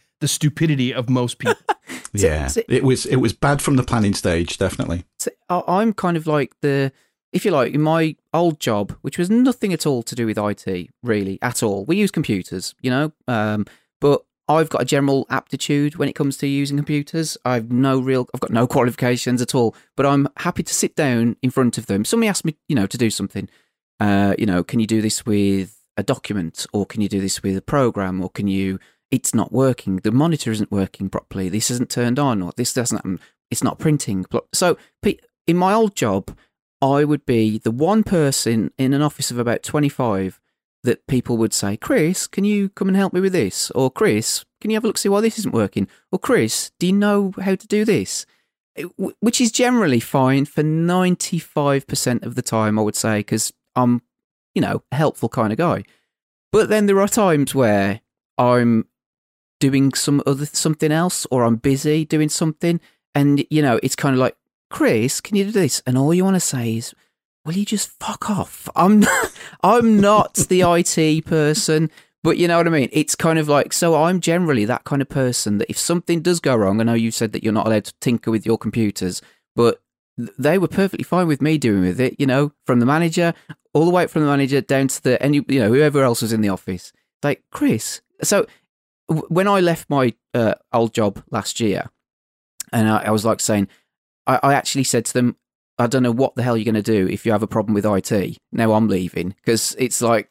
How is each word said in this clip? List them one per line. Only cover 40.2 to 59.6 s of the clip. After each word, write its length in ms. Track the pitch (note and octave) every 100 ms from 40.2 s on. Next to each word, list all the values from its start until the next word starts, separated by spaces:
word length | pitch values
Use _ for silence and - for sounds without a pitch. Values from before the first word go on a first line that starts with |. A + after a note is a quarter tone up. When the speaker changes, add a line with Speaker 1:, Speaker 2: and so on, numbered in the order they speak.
| F#2+ - _ _ _ _
Speaker 3:
that 240 | A#2+ - -
people 300 | B2+ - A#2
would 160 | A2
say, 240 | - G2+ G#2
"Chris, 500 | - C4 D#3 F#3 -
can 180 | -
you 240 | G3+ G#3 G3
come 200 | - G3
and 80 | F#3+
help 160 | G3
me 80 | F3+
with 120 | F#3+
this?" 380 | F#3 G2 - -
Or, 200 | - C3
"Chris, 540 | - E3+ G#2+ - - - _
can 100 | G#3+
you 60 | A3
have 80 |
a 20 | A3+
look, 120 | -
see 100 | G3+
why 120 | G3+
this 180 | A3 -
isn't 160 | G3
working?" 340 | A2+ G2 - G2 _ _
Or, 60 | F#3
"Chris, 520 | - A3 A2+ - - _
do 80 | F3+
you 60 |
know 400 | G3+ G#3 G3+ G3 G3
how 140 | F#3+
to 120 | F#3+ -
do 180 | G#3+
this?" 420 | A3 D#3 F#2 - - _ _ _ _
It, 200 | - E3+ -
w-, 160 | F#3+ -
which 200 | A3 -
is 100 | A#3
generally 500 | - B3 A#3+ F3 A#2+
fine 440 | - C#3+ C3 C3+
for 180 | C#3+ -
ninety-five 1200 | D#3 D#3+ E3+ F3+ F#3 F3 - E3 - D#3+ C#3+ C#3 -
percent 380 | - B2 A#2
of 100 | -
the 80 | B2
time, 360 | - A2+ G#2+ G#2+
I 40 |
would 120 | G#2+
say, 280 | - A2+ G#2
'cause 300 | - A2 - - _
I'm, 280 | B2+ B2 A#2+ - _ _ _ _
you 80 | -
know, 200 | B2 - -
a 40 | C3
helpful 320 | D3+ - A#2
kind 240 | - G#2+
of 60 | A2
guy. 260 | F3 G2 - _ _ _ _ _ _
But 160 | G#3 G3
then 180 | G#3+ G3+
there 140 | G3
are 80 | G3
times 460 | - G3 D3+ C3+
where 460 | C3+ A#2 G2+ G2 G#2 _ _ _ -
I'm 480 | B2 B2 A#2+ A2+ - _ _ _ _ _ _ _